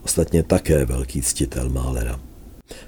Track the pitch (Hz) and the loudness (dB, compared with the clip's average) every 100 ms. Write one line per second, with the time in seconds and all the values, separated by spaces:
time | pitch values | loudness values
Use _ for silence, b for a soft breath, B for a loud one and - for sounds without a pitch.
0 | - - 78 82 - 92 - 76 62 64 | -2 0 4 4 4 2 4 2 4 -2
1 | 65 73 - - 64 62 64 64 64 62 | -4 -2 -2 0 -2 0 -2 -2 -2 -2
2 | 58 65 - - - - _ B | -4 -6 -10 -18 -20 -20 _ B